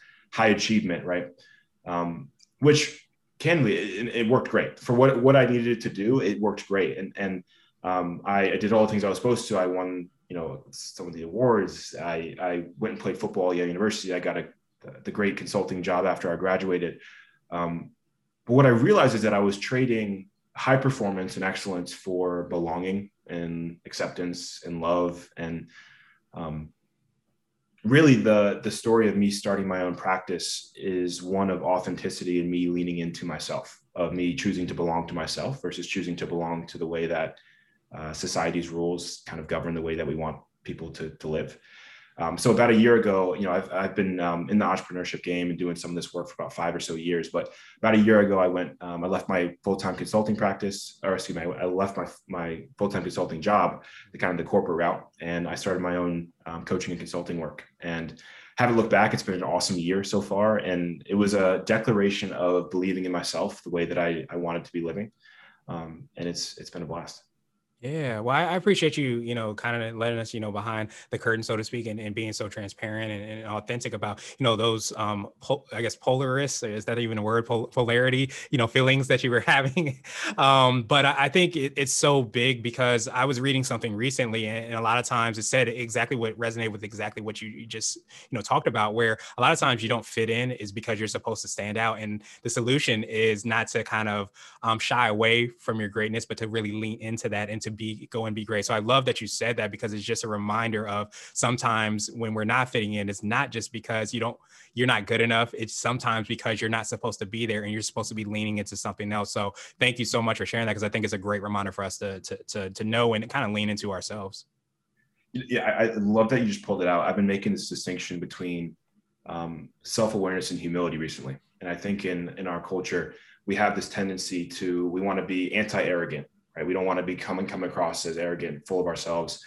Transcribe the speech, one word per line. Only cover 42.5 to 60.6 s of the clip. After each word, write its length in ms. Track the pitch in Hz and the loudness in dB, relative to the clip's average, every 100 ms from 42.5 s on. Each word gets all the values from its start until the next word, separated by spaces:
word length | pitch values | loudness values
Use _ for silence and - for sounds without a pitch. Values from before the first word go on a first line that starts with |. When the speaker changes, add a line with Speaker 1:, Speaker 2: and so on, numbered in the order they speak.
Speaker 1:
about 180 | 110 120 | 6 8
a 40 | |
year 220 | 110 120 117 | 8 10 8
ago, 380 | 101 95 92 | 6 4 2
you 80 | 90 | 0
know, 100 | 95 | 0
I've, 200 | 90 - | 0 0
I've 220 | 90 95 104 | -2 -2 0
been, 240 | 95 90 | 0 0
um, 280 | 87 85 85 | 0 -2 2
in 80 | 104 | 2
the 60 | |
entrepreneurship 580 | 92 92 - 90 85 - | 4 0 -4 -8 -6 -6
game 280 | 90 87 87 | -4 -2 -2
and 80 | 85 | -2
doing 160 | 90 | -4
some 160 | 85 87 | -4 -6
of 40 | 87 | -6
this 180 | - | -6
work 140 | 87 82 | -8 -8
for 60 | - | -8
about 100 | 80 | -8
five 220 | - 85 | -2 -2
or 60 | 87 | -2
so 140 | - | -6
years, 340 | 82 85 87 - | -4 -2 -2 0
but 240 | 87 - - - - | -4 -6 -12 -20 -2
about 160 | 110 | 4
a 40 | 110 | 6
year 220 | 104 107 | 8 8
ago, 180 | 98 95 | 8 6
I 80 | 90 | 4
went, 300 | 90 85 - | 2 -4 -8
um, 240 | 87 85 | -10 -4
I 40 | 90 | -2
left 200 | 92 - | -2 0
my 260 | 92 87 - | 0 0 -2
full-time 320 | 101 95 95 87 | -2 -2 -2 -4
consulting 400 | 87 107 107 104 | 0 2 2 2
practice, 640 | 101 95 101 - - - | 0 0 -4 -6 -12 -6
or 120 | 98 | -2
excuse 220 | 90 - 87 | -2 -2 -6
me, 60 | |
I, 40 | 85 | -4
I 180 | 78 | -2
left 320 | 90 92 98 92 | -2 0 0 -2
my, 100 | 85 - - | -8 -10 -10
my 360 | 87 85 80 - - | -6 -6 -8 -10 -4
full-time 240 | 98 95 | -2 -2
consulting 380 | 87 98 85 80 | -4 -4 -4 -2
job, 440 | 98 92 90 - - - - | 4 4 4 0 -16 -20 -14
the 60 | - | -2
kind 140 | 95 | 0
of 120 | 85 | 0
the 40 | 85 | 2
corporate 300 | 101 92 82 | 2 2 2
route, 300 | 85 - - - | 2 0 -8 -10
and 280 | 85 87 85 | -4 -4 -4
I 80 | - | -4
started 240 | 101 92 | -2 -2
my 160 | 90 87 | 0 0
own, 320 | 87 85 85 _ 85 | 0 -2 -6 _ -12
um, 180 | 82 | -10
coaching 280 | - 92 - | -4 -2 -2
and 80 | 85 | -6
consulting 380 | 85 87 87 85 | -6 -8 -6 -6
work, 260 | 76 - - _ | -6 -10 -20 _
and 400 | 87 82 78 - - - - - | -8 -6 -8 -12 -20 -20 -12 0
haven't 180 | 120 113 | 4 4
looked 140 | 101 | 4
back. 220 | 101 110 | 4 4
It's 100 | 107 | 2
been 120 | - | -2
an 80 | 92 | -4
awesome 320 | 92 - - 90 | 0 0 0 0
year 280 | 85 95 | 0 0
so 160 | 98 101 | 0 -2
far. 380 | 98 98 107 | 0 2 4
And 440 | 104 | 2